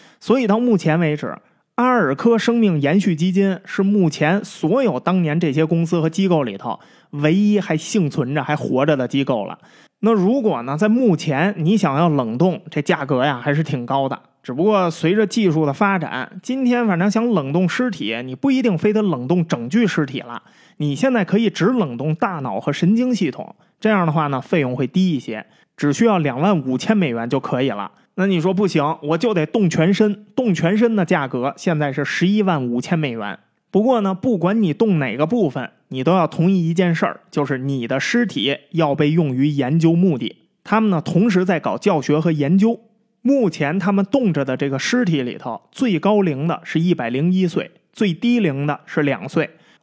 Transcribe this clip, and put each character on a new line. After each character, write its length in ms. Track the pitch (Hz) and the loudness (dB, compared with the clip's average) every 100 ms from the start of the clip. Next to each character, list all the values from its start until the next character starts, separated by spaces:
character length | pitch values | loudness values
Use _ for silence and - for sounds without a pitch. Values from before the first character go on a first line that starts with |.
| - _ | -20 _
所 180 | - 262 | 0 2
以 80 | 214 | 2
到 140 | 214 | 2
目 180 | 247 196 | 2 2
前 220 | 160 165 | 2 0
为 160 | 160 147 | 0 -2
止， 200 | 110 - _ _ _ | -6 -12 _ _ _
阿 100 | - | -4
尔 300 | 254 247 139 | 0 2 0
科 240 | 139 233 226 | 0 2 2
生 180 | - 233 | 2 2
命 240 | 208 151 | 2 2
延 200 | 139 196 | 2 2
续 160 | 190 151 | 2 0
基 160 | 185 | 0
金 260 | 185 196 180 | 2 2 -2
是 180 | - - | -4 -2
目 260 | 196 208 165 | 2 2 2
前 360 | - 151 202 | 2 0 0
所 360 | - - 160 247 | -2 -4 0 0
有 200 | 233 123 | 0 0
当 200 | 170 185 | 0 0
年 200 | 156 160 | 0 0
这 120 | 165 | 0
些 140 | 143 156 | 0 0
公 180 | 170 | 0
司 160 | 165 175 | 0 0
和 80 | 160 | 0
机 200 | 165 190 | 0 2
构 160 | 160 | 2
里 120 | 120 98 | 0 -6
头 220 | 123 - - _ _ | -10 -10 -14 _ _
唯 240 | 147 151 | -2 0
一 240 | 190 208 208 | 2 2 0
还 180 | - 160 | 0 -4
幸 320 | - 214 147 | -2 -2 -2
存 240 | 156 123 | -2 -4
着、 120 | 147 | -4
还 100 | 147 | -4
活 320 | 147 - 127 147 | -4 -2 0 2
着 100 | 139 | 0
的 120 | 120 | 0
机 160 | 139 | -2
构 200 | 135 117 | 0 -2
了。 140 | 90 85 - - _ _ | -4 -12 -20 -20 _ _
那 120 | 214 | 0
如 280 | 214 185 269 | 2 2 2
果 220 | 214 127 | 0 -2
呢， 140 | 123 151 | -4 0
在 120 | 214 | 2
目 280 | 240 240 156 | 4 4 2
前 360 | 156 135 196 185 | 0 0 0 0
你 180 | 156 214 | 0 2
想 200 | 160 139 | 2 2
要 120 | 170 | 2
冷 300 | 143 117 123 | 2 0 0
冻， 240 | 180 156 - | 0 0 -6
这 100 | 147 | -4
价 240 | 147 151 | 0 0
格 200 | 135 127 | 0 0
呀 160 | 143 123 | 0 0
还 100 | 147 | -2
是 120 | 143 | -2
挺 200 | 156 127 | -2 -4
高 240 | 120 139 135 | -2 -2 -2
的。 120 | - - _ | -6 -12 _
只 100 | - | -8
不 100 | 127 | -2
过 260 | 202 202 175 | 2 2 0
随 240 | - 160 | 0 0
着 140 | 208 208 | 2 0
技 240 | 233 190 | 2 2
术 160 | 151 147 | 2 0
的 60 | |
发 260 | 135 202 185 | 2 2 0
展， 400 | 143 127 - 190 | -2 -8 -8 -10
今 240 | - 262 | -6 -2
天 220 | 247 240 226 | 0 2 2
反 100 | 170 | 2
正 140 | 202 | 0
想 180 | 220 233 | 0 0
冷 220 | 185 135 | 0 0
冻 160 | 170 175 | 0 0
尸 220 | - 247 | 0 -4
体， 320 | 170 104 113 | -4 -6 -6
你 80 | 127 | -8
不 160 | 131 277 | -4 0
一 140 | 262 | 2
定 160 | 233 165 | 0 0
非 140 | 214 | 0
得 100 | 214 | 0
冷 240 | 202 131 131 | 0 -2 0
冻 180 | 180 | 0
整 240 | 160 127 120 | 0 -4 -2
具 160 | 214 208 | 0 0
尸 180 | - 135 | 0 -4
体 140 | 127 | -6
了， 200 | 120 117 - _ - - | -10 -14 -16 _ -18 -6
你 180 | 147 | -4
现 180 | 143 262 | -2 0
在 120 | 240 | 0
可 120 | 175 202 | 0 0
以 140 | 220 | 0
只 140 | - | 0
冷 320 | 185 254 151 120 | 0 0 -2 -4
冻 180 | 151 | -4
大 240 | 160 233 165 | -4 -4 -6
脑 220 | 131 98 | -6 -4
和 120 | 143 | -4
神 220 | 143 180 | 0 2
经 180 | 226 254 | 2 0
系 160 | 233 151 | -2 -4
统， 280 | - - - _ _ | -6 -14 -20 _ _
这 100 | 214 | 0
样 160 | 202 165 | 0 0
的 60 | |
话 160 | 160 147 | 0 0
呢， 120 | 131 | -4
费 200 | - 170 | -2 0
用 160 | 127 123 | 0 -2
会 100 | 127 | -2
低 240 | 185 185 135 | 0 0 0
一 20 | |
些， 260 | 113 107 - _ _ - | -6 -12 -12 _ _ -4
只 160 | 147 | 0
需 120 | 139 | 2
要 140 | 233 185 | 4 4
两 220 | 143 123 | 0 0
万 160 | 190 170 | 2 2
五 220 | 131 127 | 0 -2
千 180 | - 214 | 0 0
美 140 | 151 | 0
元 180 | 113 120 | -2 -4
就 120 | 135 | -4
可 200 | - 127 | -2 -2
以 100 | 135 | -2
了。 200 | 101 95 _ _ | -4 -10 _ _
那 120 | - 196 | -4 0
你 140 | 180 | 0
说 140 | 180 | 0
不 140 | 190 196 | 0 0
行， 280 | 156 147 - | 0 0 -2
我 160 | 147 165 | -2 0
就 160 | 233 | 0
得 100 | 180 | 0
冻 240 | - 226 175 | 0 0 2
全 240 | 170 170 | 2 2
身， 320 | 208 214 202 - - | 4 2 0 -6 -2
冻 180 | 240 | 0
全 240 | 160 170 208 | 0 2 2
身 160 | 233 | 2
的 100 | 214 | 2
价 220 | 165 170 135 | 0 0 0
格 260 | 127 131 - | -4 -4 -4
现 200 | 180 156 | -2 0
在 160 | 147 | -2
是 120 | 135 | -2
十 240 | 139 - 180 | -4 0 2
一 160 | 214 | 2
万 200 | 190 151 | 2 0
五 160 | 123 120 | -2 -4
千 160 | - 165 | -2 -2
美 140 | 143 | -2
元。 260 | 113 101 - _ _ _ | -6 -8 -10 _ _ _
不 100 | 190 | 0
过 180 | 233 240 | 2 2
呢， 140 | 196 | 0
不 240 | 190 254 190 | -2 -2 0
管 240 | 175 220 | 0 0
你 100 | 180 | 0
冻 280 | - 226 165 | 2 2 2
哪 160 | 127 120 | 0 -2
个 100 | 160 | -2
部 240 | 240 156 | 0 0
分， 180 | 131 120 _ - | -2 -10 _ -10
你 160 | 131 | -4
都 80 | 135 | 0
要 120 | 185 | 2
同 240 | 160 - 175 | 2 0 2
意 220 | 190 165 | 2 2
一 20 | |
件 220 | 165 175 | 2 0
事 100 | 160 | 0
儿， 140 | - - _ | -2 -4 _
就 120 | 151 | -4
是 140 | 143 131 | -2 -2
你 300 | 139 135 117 | -4 -4 -2
的 100 | 131 | -4
尸 260 | - 240 | 0 0
体 320 | 208 120 127 143 _ | 0 -2 -2 -2 _
要 240 | 165 156 | -2 0
被 160 | 143 151 | 2 2
用 240 | 165 147 | 2 0
于 140 | 127 147 | 0 0
研 280 | 143 127 165 | 0 0 2
究 160 | 160 | 4
目 240 | 170 185 127 | 4 2 0
的。 300 | 113 - _ _ | -4 -10 _ _
他 180 | - 220 | -2 0
们 80 | 214 | 2
呢， 120 | 165 | 0
同 240 | - 165 233 | 0 2 2
时 160 | 180 | 2
在 140 | 185 165 | 2 0
搞 180 | 120 117 | -2 -2
教 240 | 202 160 | 0 0
学 200 | 127 147 | 2 0
和 100 | 170 | 2
研 260 | 156 143 190 | 0 2 4
究。 220 | 220 233 _ _ _ _ | 2 0 _ _ _ _
目 280 | 240 277 202 | 0 2 0
前 260 | - 143 190 | -2 -4 -2
他 140 | 175 | 0
们 140 | 196 | 0
冻 280 | 190 269 220 | 0 0 2
着 120 | 143 | 0
的 120 | 135 131 | -2 -2
这 140 | 139 | -2
个 80 | 135 | -4
尸 260 | - 247 | -2 0
体 180 | 190 147 | 0 0
里 140 | 123 - | -2 -8
头， 240 | 123 - _ | -10 -12 _
最 260 | - 247 160 | -4 0 0
高 220 | 202 208 | 2 2
龄 260 | 185 135 165 | 2 -2 -4
的 140 | - | -4
是 160 | - 160 | -4 -2
一 160 | 175 | 0
百 160 | - 117 | 0 -2
零 220 | 131 170 | -2 0
一 120 | 185 | 2
岁， 280 | 180 - - _ _ | 0 -2 -6 _ _
最 220 | - 208 | -2 -2
低 240 | 160 240 240 | 0 0 2
龄 300 | 175 135 147 | 0 -2 -4
的 100 | 143 - | -6 -4
是 160 | 160 | -2
两 260 | 143 113 120 | 0 -2 -4
岁。 220 | 165 - - _ _ | -4 -4 -8 _ _